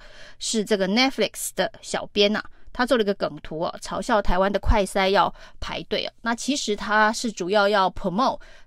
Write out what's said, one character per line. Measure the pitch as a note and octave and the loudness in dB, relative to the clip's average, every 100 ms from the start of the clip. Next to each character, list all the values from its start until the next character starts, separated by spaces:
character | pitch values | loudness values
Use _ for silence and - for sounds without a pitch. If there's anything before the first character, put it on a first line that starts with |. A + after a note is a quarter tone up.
| - - - - | -8 -18 -20 -12
是 | - A3 | -4 -2
这 | F#3+ G#3+ | 0 0
个 | F#3 | 2
Netflix | G#3 C4 - G3+ - - - | 2 2 0 -4 -4 -8 -4
的 | F3+ - | -4 -6
小 | - - - | -8 -6 -4
编 | - G3+ G#3 | 2 2 2
啊， | - - - | -6 -14 -10
他 | - B3 | -4 0
做 | B3+ | 2
了 | |
一 | G3+ | 0
个 | |
梗 | G3 E3+ D3 | -2 -4 -6
图 | - D#3+ | -10 -6
哦， | E3+ - | -6 -6
嘲 | - - | -8 -6
笑 | G3+ A3 | 0 2
台 | G3+ F3+ | 4 2
湾 | F#3+ | 2
的 | G3+ | 2
快 | - A#3 | 2 2
筛 | G3 G3+ F#3+ | 2 0 2
要 | G3 E3 - - - | 4 2 -2 -16 -12
排 | - - | -10 -8
队 | E3 G3+ - | -6 -6 -6
哦。 | - | -6
那 | A3+ | -6
其 | A#3 - | -4 -2
实 | C#4 - G#3 | -2 -2 -4
他 | G#3 G#3+ G#3+ | 0 4 4
是 | A3+ A#3+ | 2 -4
主 | G3+ F3 | -4 0
要 | G#3 G3+ | 2 4
要 | G#3 B3 | 4 2
promote | - G3 F3 B3+ - - - | 0 -2 0 0 0 -8 -20